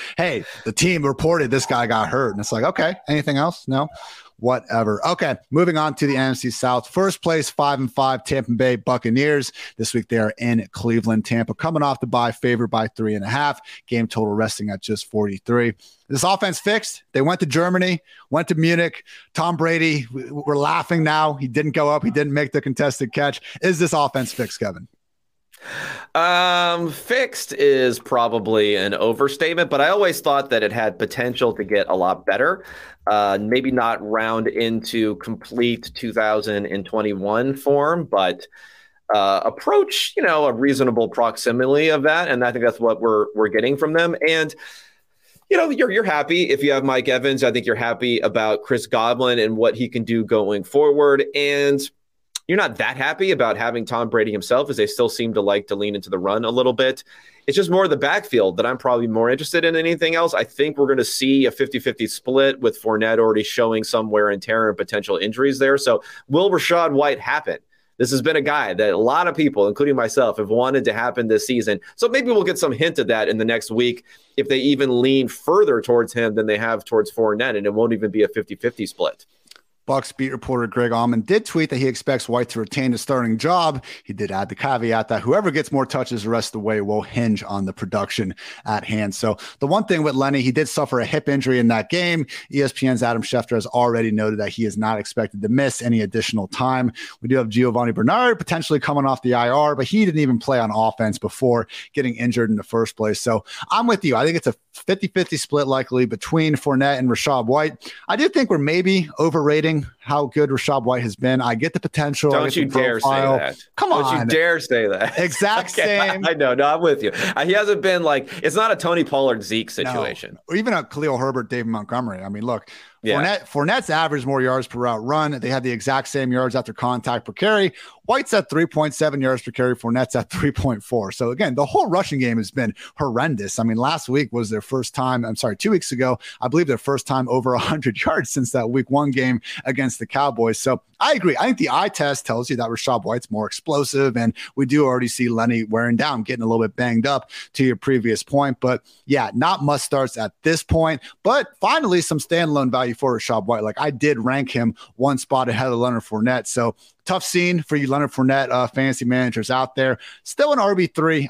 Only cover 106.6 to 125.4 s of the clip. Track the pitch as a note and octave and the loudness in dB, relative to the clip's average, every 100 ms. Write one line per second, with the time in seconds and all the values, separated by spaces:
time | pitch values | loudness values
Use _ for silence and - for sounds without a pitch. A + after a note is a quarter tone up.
106.6 | D3 C3+ C#3 C#3 B2+ A2+ - C3 A2+ C#3+ | 0 2 2 2 0 0 0 0 2 2
107.6 | D#3 - - - - G#3+ E4 E4+ B3 E3+ | 0 -4 -18 -10 -4 0 2 2 2 2
108.6 | C#3+ E3+ F#3 F#3+ D#3 - D#3+ D#3 C#3+ D3+ | 2 2 2 2 0 0 0 2 2 4
109.6 | D#3 D#3 A#2+ - - D3 C#3+ D3+ D3 C3+ | 2 0 -4 -10 -4 -2 0 0 0 0
110.6 | - C#3 A#2 B2+ A2+ G2 B2+ C3 A#2+ A2+ | 0 0 0 0 -2 -2 0 2 0 0
111.6 | D#3 - - - D3 C#3 D3+ C#3+ D3 C3 | -2 -4 -4 -2 -2 0 2 2 2 0
112.6 | C#3 C3 B2 A2+ C3 C3+ C3+ C3+ C#2+ - | 0 2 2 2 0 2 2 0 -2 -8
113.6 | - - F#4+ E4+ C3 C3 A#2 D#3 E3+ E3 | -12 -4 0 2 0 0 2 2 2 0
114.6 | - A#2+ G#2+ F#2+ A#2 - F3 C3 G3+ A3+ | 0 0 2 0 -2 0 -2 0 0 0
115.6 | - - G#3 G3+ G3 F#3+ E3+ D#3+ C3+ B2 | -2 -2 0 2 0 0 -2 2 2 4
116.6 | C#3+ D#3+ E3+ C3+ G#2+ - F#3+ F#3 D#3+ G3+ | 2 4 2 2 0 -2 -4 -2 2 2
117.6 | G#3 F#3+ F#3+ F3+ D#3+ C#3 - - D3+ E3 | 2 2 2 2 2 0 -2 -4 -2 2
118.6 | A3 F#3+ F3 E3+ - C#3 C3+ A2+ F#2+ A2 | 2 0 0 0 2 2 2 0 -2 -4
119.6 | A2 - A2 B2 C2 - - - - F3+ | -4 -6 -4 -4 -6 -8 -14 -16 -6 -4
120.6 | A3 F#3 B2 C#3+ D3+ B2+ C3 B2+ A2+ B2 | 0 -2 -4 -4 -2 0 -2 -2 -4 -6
121.6 | A2+ A2+ G2+ A#2+ A#2+ F#2 G2 G#2 A#2+ A2 | -4 -6 -4 -4 -4 -8 -10 -8 -6 -6
122.6 | - - - _ A2 G2+ D#3+ G3 - C#3+ | -8 -20 -20 _ -2 0 0 -2 -4 -2
123.6 | D3 B3+ - D#3 D#3+ D3 B2+ C3+ B2+ C3 | 0 0 0 0 0 -2 -2 0 0 0
124.6 | A#2+ A#2+ B2 A2+ A#2 D3+ D3+ C#3 | -4 -4 -2 -2 -2 0 0 -2